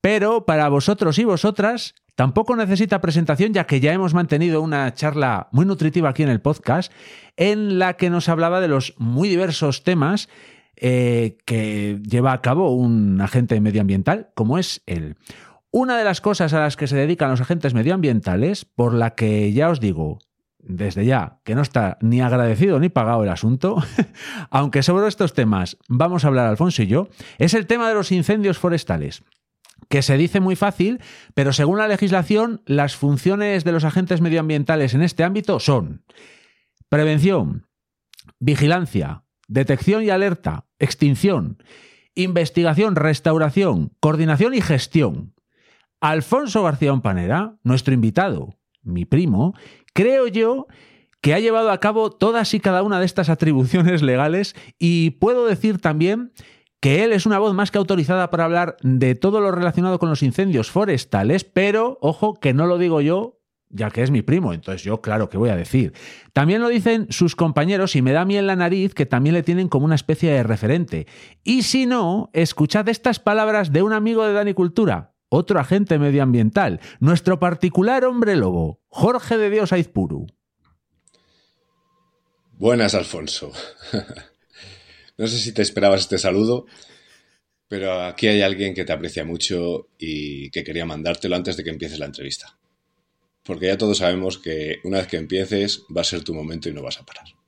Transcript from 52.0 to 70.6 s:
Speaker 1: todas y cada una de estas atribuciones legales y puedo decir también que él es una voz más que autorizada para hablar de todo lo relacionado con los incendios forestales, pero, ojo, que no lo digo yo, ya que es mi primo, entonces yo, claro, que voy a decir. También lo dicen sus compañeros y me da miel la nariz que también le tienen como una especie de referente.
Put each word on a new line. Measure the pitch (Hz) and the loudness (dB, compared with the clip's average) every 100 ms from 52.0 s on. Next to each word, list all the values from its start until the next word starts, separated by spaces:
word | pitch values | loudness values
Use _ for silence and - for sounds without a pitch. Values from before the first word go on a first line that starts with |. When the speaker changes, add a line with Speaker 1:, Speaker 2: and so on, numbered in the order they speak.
| 220 | -2
Speaker 1:
todas | - 208 233 214 | 0 0 2 0
y | 214 | 0
cada | 196 185 | 0 0
una | 202 190 | 0 0
de | 185 | 0
estas | - 160 | 0 0
atribuciones | 160 160 139 127 185 170 175 | 0 2 2 2 4 4 4
legales | 143 127 151 175 202 - - _ | 2 2 0 0 -4 -10 -20 _
y | 170 170 165 | 0 2 0
puedo | - 202 247 240 | 2 0 2 2
decir | 190 220 190 | 2 0 0
también | 170 151 170 220 247 _ - _ _ _ | -2 0 0 0 -6 _ -20 _ _ _
que | 139 147 | 0 2
él | 226 | 2
es | 208 220 | 2 2
una | 196 | 2
voz | 214 | 2
más | 190 202 | 0 0
que | 202 | -2
autorizada | 196 190 143 185 180 | 0 0 0 0 0
para | 170 165 | 0 0
hablar | 170 175 - | 0 -2 -2
de | 131 131 131 123 | 0 2 2 2
todo | 190 214 | 2 2
lo | 202 | 0
relacionado | 180 175 160 185 180 | 0 0 0 0 0
con | 170 | 0
los | 147 | 0
incendios | 139 120 196 143 107 | 0 0 0 0 0
forestales, | 185 202 135 - 101 101 185 | -2 0 -2 -2 -2 2 0
pero, | - - 202 214 233 269 | 0 0 2 2 0 -2
ojo, | 143 160 214 185 | -2 0 -2 0
que | 143 | 0
no | 131 175 | 2 2
lo | 175 | 2
digo | 175 160 | 2 2
yo, | 147 180 233 _ _ _ _ | 2 0 -4 _ _ _ _
ya | 101 107 | -6 -4
que | 117 | 0
es | 127 | 2
mi | 139 | 2
primo, | 101 165 147 | 2 0 0
entonces | 85 - 95 | -6 -8 -10
yo, | 98 110 | -6 -6
claro, | - 107 104 | -2 -2 -2
que | 95 | -2
voy | 120 | 0
a | 92 | 0
decir. | 85 131 95 - - - _ | -2 0 -2 -6 -20 -20 _
También | - 147 214 | 0 2 2
lo | 240 | 2
dicen | 233 208 226 196 | 0 2 0 -2
sus | - 175 - | 0 0 2
compañeros | 170 147 156 196 190 143 | 0 0 0 0 0 2
y | |
me | 127 | 2
da | 147 | 2
miel | 185 202 196 | 2 0 0
la | 185 | 0
nariz | 175 190 190 | 0 0 -2
que | - 139 | -2 -2
también | 123 143 | 0 2
le | 170 | 2
tienen | 165 175 185 | 0 0 0
como | - 151 | 0 2
una | 156 | 0
especie | - 156 170 | 0 0 2
de | 139 | 2
referente. | 113 110 | 0 0